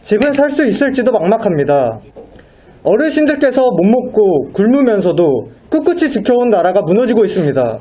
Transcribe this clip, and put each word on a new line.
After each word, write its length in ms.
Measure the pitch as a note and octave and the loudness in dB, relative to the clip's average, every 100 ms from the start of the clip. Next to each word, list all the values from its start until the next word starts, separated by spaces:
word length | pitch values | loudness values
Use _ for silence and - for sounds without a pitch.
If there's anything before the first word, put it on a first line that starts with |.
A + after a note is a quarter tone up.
집은 300 | - G#3 C#4+ | -2 0 0
살 180 | C4+ C#4+ | 0 0
수 160 | C#4 C#4 | 0 0
있을지도 460 | G3 C#4 C4 A#3+ | 0 -2 0 0
막막합니다. 880 | A3+ E3 A3 G#3 D#3+ C#3 C#3+ B2 A2 - - - - - _ - - | 0 0 0 0 -2 0 0 0 -6 -16 -20 -20 -20 -20 _ -20 -8
어르신들께서 800 | - G#3+ D#4 D#4 D4 C#4+ C#4 C4+ | -2 0 0 0 0 0 0 2
못 240 | B3+ F3+ F#3+ | 0 2 2
먹고 580 | B3 A#3+ - G3 D#3 B2 | 0 0 0 2 0 -4
굶으면서도 960 | - G#3 C#4 C4 G#3 F3+ D#3 E3+ B2+ - - - | -2 0 2 2 0 0 0 0 0 -6 -20 -4
꿋꿋이 280 | D#4 D4+ F4 D#4+ | -2 0 0 -2
지켜온 380 | A#3+ G3 A#3+ B3 | -2 0 0 2
나라가 320 | G3+ E3+ G3 | 2 2 0
무너지고 420 | D#3+ G3 B3 A#3 | 0 0 2 0
있습니다. 540 | G3 F#3+ D3+ C3 A#2+ A2 | 0 0 -2 0 -2 -4